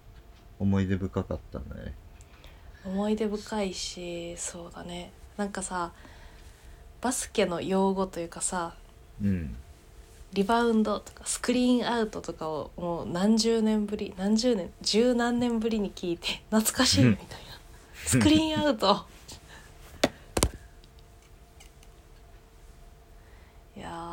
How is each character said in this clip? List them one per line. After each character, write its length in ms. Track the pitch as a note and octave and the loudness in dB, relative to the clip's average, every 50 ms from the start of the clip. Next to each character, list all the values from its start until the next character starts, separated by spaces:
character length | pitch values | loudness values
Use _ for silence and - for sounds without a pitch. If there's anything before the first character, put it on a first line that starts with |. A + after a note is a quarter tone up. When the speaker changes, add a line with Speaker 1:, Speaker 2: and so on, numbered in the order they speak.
| - - - - - - - - - - - - | -20 -20 -20 -20 -20 -20 -20 -20 -20 -16 -8 -2
Speaker 1:
思 220 | G2+ G2 G2 G2 | 0 2 2 2
い 60 | F#2+ | 2
出 100 | F#2 G2 | 2 0
深 280 | F#2 G2 F#2 - G2 F#2 | -2 -2 -2 -2 -4 -4
か 100 | - D#2+ | -4 -6
っ 40 | D2+ - - | -8 -8 -10
た 60 | - - | -12 -10
ん 100 | - - | -10 -10
だ 60 | - | -12
ね。 180 | - - - - - - - - - - - - - - - - - - - - - - | -12 -10 -12 -12 -14 -18 -20 -20 -20 -20 -20 -20 -20 -20 -20 -20 -20 -20 -20 -20 -14 -10
Speaker 2:
思 240 | F#3+ F#3+ G3 G#3 G#3+ | -4 -2 0 0 2
い 60 | G#3+ | 2
出 100 | G#3+ A3 G#3 | 2 0 -2
深 340 | G3+ G3+ G#3 - A3 G#3+ | -2 -4 -6 -6 -4 -2
い 120 | G3+ F#3+ F3+ | -2 -2 -4
し、 600 | - - - - F3+ F3 F3 E3+ E3+ E3+ E3+ E3+ | -6 -8 -8 -8 -10 -8 -8 -8 -8 -8 -10 -8
そ 320 | E3+ - - - F3 E3+ E3+ | -8 -8 -8 -8 -10 -14 -14
う 40 | |
だ 100 | E3+ F3 F3 | -14 -12 -12
ね。 280 | F3 F3 F3 F3 - - - - - - | -10 -10 -10 -10 -12 -16 -20 -20 -12 -6
な 80 | - G#3 | -6 -4
ん 80 | G3 | -4
か 100 | G3+ G3 | -4 -6
さ、 300 | F#3 - F#3+ F3+ E3+ E3+ - - - - - - - - - - - - - - - - - - - - - - | -6 -4 -2 -4 -4 -4 -6 -14 -20 -20 -20 -20 -20 -20 -20 -20 -20 -20 -20 -20 -20 -20 -20 -20 -20 -20 -12 -4
バ 120 | - B3 | -2 -2
ス 180 | C4 - - - | -2 -2 -4 -4
ケ 140 | - - G3 | 0 0 2
の 140 | F3 F3 D#3+ | 2 0 -2
用 340 | - F3 F#3+ F#3+ F#3+ G3 F#3+ | -2 0 2 4 4 2 2
語 120 | F#3+ F#3+ | 0 -2
と 140 | F#3 - E3+ | -4 -4 -8
い 40 | E3+ | -8
う 40 | E3 | -8
か 120 | - E3 | -8 -6
さ、 340 | - - F#3 F3+ E3+ E3+ - - - - - - - - - - | -4 -4 -2 -2 -4 -6 -8 -14 -20 -20 -20 -20 -20 -18 -8 -2
Speaker 1:
う 40 | G#2 G2+ | 0 0
ん。 280 | F#2+ F2+ D#2+ C2+ A#1 - - - - - - - - - - - - - - - | 0 0 -2 -6 -8 -12 -14 -18 -20 -20 -20 -20 -20 -20 -20 -20 -20 -20 -14 -6
Speaker 2:
リ 100 | - G3 G3 | -2 0 2
バ 180 | F#3+ A#3 A#3 A#3+ | 2 4 4 4
ウ 80 | A#3 | 4
ン 100 | A3 A3 | 4 4
ド 160 | G#3+ G#3+ G3+ - | 2 2 0 -4
と 120 | - - | -6 -12
か 120 | - - - | -18 -12 -8
ス 140 | - - - | -6 -6 -4
ク 120 | - - | 0 0
リ 280 | B3 B3+ B3 B3 B3 A#3+ | 2 4 4 4 4 4
ー 40 | G#3+ | 2
ン 40 | E3+ | 2
ア 120 | A#3+ A#3 | 0 0
ウ 80 | A3 G#3+ | 0 -2
ト 100 | - E3+ | -4 -8
と 140 | E3 - E3+ | -8 -8 -8
か 140 | - D#3+ D#3 | -6 -6 -6
を 220 | D#3 C#3+ - - - | -4 -6 -6 -8 -8
も 280 | - F3 F3 E3+ D#3+ - | -6 -4 -4 -4 -4 -4
う 40 | G#2 | -4
何 280 | E3 F3 F#3+ G#3+ A3+ | 0 2 4 6 6
十 260 | A3 A3 A3+ A3+ A3+ | 6 6 4 4 4
年 240 | G#3+ G#3+ G#3+ G#3+ G#3 | 4 4 2 2 0
ぶ 100 | G3+ G#3+ | -2 -4
り、 160 | G#3 G#3 - - | -6 -6 -6 -6
何 180 | F#3 F#3+ G3+ A3 | -2 0 2 2
十 200 | A3 A#3+ B3+ A#3 | 4 4 4 2
年、 160 | F#3+ E3+ - - - | 2 -2 -6 -8 -6
十 320 | - - G3 G#3+ A#3+ B3+ B3 | -2 2 4 4 4 4 4
何 240 | A#3+ A#3 A#3+ A#3+ A#3+ | 2 2 2 2 2
年 220 | B3 A#3+ A#3 A3+ | 2 2 0 0
ぶ 80 | A3 A#3 | 0 0
り 80 | A3 G#3+ | 0 0
に 140 | G3+ F#3+ | -2 -2
聞 200 | - - - F3 E3+ | -4 -6 -4 -4 -4
い 40 | E3+ | -4
て、 240 | - - - - - - | -4 -6 -6 -6 -4 0
「懐 220 | G#3 A3 G#3+ - - | 2 2 2 2 2
か 80 | - B3+ | 2 4
し 140 | - - - | 4 6 6
い」 20 | B2+ | 6
Speaker 1:
う 20 | B2 | 6
ん。 20 | |
Speaker 2:
み 60 | G2 - | 6 4
た 40 | |
い 40 | - - | -2 -14
な。 60 | - - - - - - - - - - - - - - - | -16 -16 -16 -18 -18 -20 -20 -20 -20 -20 -20 -20 -14 -8 -2
「ス 120 | - - C3 | 2 4 6
ク 100 | - D4 | 6 6
リ 100 | D#4 D#4 | 6 6
ー 180 | D#4+ D#4 D#4 | 4 2 0
ン 40 | D4+ | 2
ア 100 | D4+ D4 | 2 2
ウ 60 | B3 | 2
ト」。 280 | A3 G3 F#3+ G#3 - - | 4 4 4 4 2 0
<laughs> 100 | - - - - - - - - - - - - - - - - - - - - - - - - - - - - - - - - - - - - - - - - - - - - - - - - - - - - - - - - - - - - - - - - - - - - - - - - - - - - - - - - - - - - - - - - - - - - - - | -12 -20 -20 -20 -20 -20 -20 -20 -20 -20 -20 -20 -20 -20 -20 -20 -14 -4 0 0 0 -2 -4 -12 -2 2 2 2 2 2 -10 -20 -20 -20 -20 -20 -20 -20 -20 -20 -20 -20 -20 -20 -20 -20 -20 -20 -20 -20 -20 -20 -20 -20 -20 -20 -20 -20 -20 -20 -20 -20 -20 -20 -20 -20 -20 -20 -20 -20 -20 -20 -20 -20 -20 -20 -20 -20 -20 -20 -20 -20 -20 -20 -20 -20 -20 -20 -20 -20 -20 -20 -18 -16
い 40 | G3+ | -12
や 100 | G3+ E3+ E3+ E3+ E3+ E3+ | -12 -10 -10 -10 -10 -10